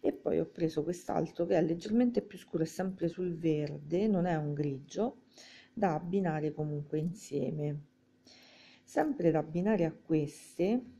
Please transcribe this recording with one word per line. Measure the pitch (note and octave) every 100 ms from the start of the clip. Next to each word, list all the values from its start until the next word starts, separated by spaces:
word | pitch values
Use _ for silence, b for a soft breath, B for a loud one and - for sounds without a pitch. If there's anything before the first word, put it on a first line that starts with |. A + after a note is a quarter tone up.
e | -
poi | - - D#3+
ho | D#3+
preso | - E3 D#3+
quest'altro | D3+ F3 - - E3 - F3
che | F#3
è |
leggermente | D#3+ E3 G#3 A3 B3 A#3
più | - F3+
scuro, | - -
è | D#3+
sempre | - F#3+ F#3 E3+
sul | E3 F3+ E3
verde, | E3 D#3 D3 D3 D3 E3+ A3
non | F#3+ F3
è | D#3+
un | D3
grigio, | D3 D3 C3+ - - A3+ - _ B B B B
da | - G#3
abbinare | D#3 F3 F#3+ F#3 D#3 D3+
comunque | D3+ D3+ D3 D3 D#3
insieme. | E3 E3+ - C#3+ C#3 D#3 D3 D3 D3 _ _ _ B B B B B B
Sempre | _ - D#4 C#4+ E3+
da | D#3
abbinare | D3+ D#3+ F#3+ A3 E3
a |
queste | D#3+ - D#3 D3 - - - F3+ A#3+ B3+ -